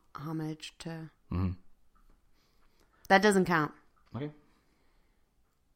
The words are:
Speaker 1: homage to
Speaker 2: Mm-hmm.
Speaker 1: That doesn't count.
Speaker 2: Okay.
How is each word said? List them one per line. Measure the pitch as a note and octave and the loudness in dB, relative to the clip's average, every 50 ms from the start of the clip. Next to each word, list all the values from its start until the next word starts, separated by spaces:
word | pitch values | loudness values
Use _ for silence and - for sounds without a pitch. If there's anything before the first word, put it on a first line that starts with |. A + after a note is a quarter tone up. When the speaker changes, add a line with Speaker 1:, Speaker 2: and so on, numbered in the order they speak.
| _ _ - | _ _ -16
Speaker 1:
homage | - C#3+ D#3+ D#3+ D#3+ D#3 D#3 D#3 D#3 - - - - | -14 -10 -8 -8 -6 -6 -8 -10 -12 -14 -18 -16 -14
to | - E3 E3 D#3+ D#3+ D3+ _ _ _ - | -14 -12 -12 -12 -14 -16 _ _ _ -6
Speaker 2:
Mm-hmm. | F2+ F2+ F#2+ F2+ F2+ - - - - _ _ _ _ _ - - - _ _ _ _ _ _ _ _ _ _ _ _ _ _ _ _ _ - - | -2 -2 -2 -2 -4 -6 -12 -20 -20 _ _ _ _ _ -20 -20 -20 _ _ _ _ _ _ _ _ _ _ _ _ _ _ _ _ _ 2 4
Speaker 1:
That | G3 F#3+ | 4 6
doesn't | G3 G#3+ F#3+ F#3+ F3+ | 6 6 4 4 2
count. | E3 F3 D#3+ D3+ D3 - - _ _ _ _ _ _ - | 2 2 2 0 -2 -4 -10 _ _ _ _ _ _ -10
Speaker 2:
Okay. | A#2 C#3+ D3+ D3+ - _ _ _ _ _ _ _ _ _ _ _ _ _ _ _ _ _ _ _ _ _ _ _ _ _ _ _ | -8 -8 -10 -12 -16 _ _ _ _ _ _ _ _ _ _ _ _ _ _ _ _ _ _ _ _ _ _ _ _ _ _ _